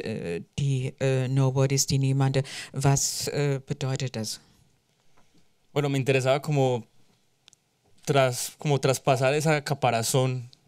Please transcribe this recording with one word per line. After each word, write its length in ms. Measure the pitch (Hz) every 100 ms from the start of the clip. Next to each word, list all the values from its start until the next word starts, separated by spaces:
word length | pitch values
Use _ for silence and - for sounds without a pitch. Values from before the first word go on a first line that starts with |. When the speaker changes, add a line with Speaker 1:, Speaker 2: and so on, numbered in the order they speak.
Speaker 1:
äh, 380 | - 110 85 85 - -
die, 340 | 139 131 131 -
äh, 260 | 135 131 127
Nobodies, 640 | 135 135 131 135 139 -
die 100 | 139
Niemande. 460 | 135 135 135 135 139 - -
Was, 540 | - 139 139 - - -
äh, 320 | - 147 139 -
bedeutet 480 | 143 135 131 127
das? 260 | 113 107 - _ _ _ _ _ _ _ _ _ _ _ _ _
Speaker 2:
Bueno, 160 | 143 143
me 100 | 139
interesaba 420 | 131 139 131 139
como 440 | 147 147 131 123 - _ _ _ _ _ _ _ _ _ _ _ -
tras-, 460 | 139 131 123 - -
como 200 | 156 139
traspasar 560 | 143 127 - 127 131
esa 300 | 151 156 151
caparazón, 880 | 143 143 127 113 110 139 131 127 120 _